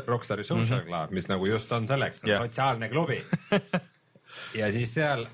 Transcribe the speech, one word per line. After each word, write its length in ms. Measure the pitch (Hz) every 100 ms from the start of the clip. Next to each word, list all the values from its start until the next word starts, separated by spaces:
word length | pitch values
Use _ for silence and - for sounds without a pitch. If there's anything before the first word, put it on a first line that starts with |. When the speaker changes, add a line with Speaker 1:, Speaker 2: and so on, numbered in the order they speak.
| -
Speaker 1:
Rockstari 380 | 120 - 104
Social 360 | 101 120 113 104
Speaker 2:
Mhm. 60 | 82
Speaker 1:
Club, 220 | 87 80
mis 160 | 92 87
nagu 180 | 98 95
just 260 | 107 110
on 140 | 117 110
selleks, 360 | 135 113 -
Speaker 2:
Jah. 160 | 110 101
Speaker 1:
sotsiaalne 480 | 117 120 135 120 110
klubi. 320 | 135 165 110 - - -
Speaker 2:
<laughs> 180 | 202 - 180 - _ _ - - - -
Speaker 1:
Ja 160 | 110 107
siis 220 | 110 117
seal 300 | 160 151 131 113